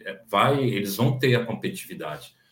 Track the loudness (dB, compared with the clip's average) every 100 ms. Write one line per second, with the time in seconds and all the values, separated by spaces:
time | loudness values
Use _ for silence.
0 | -12 -14 -2 2 4 4 2 0 -2 2
1 | 2 2 2 2 0 -4 -6 -8 -12 -10
2 | -10 -10 -14 _ _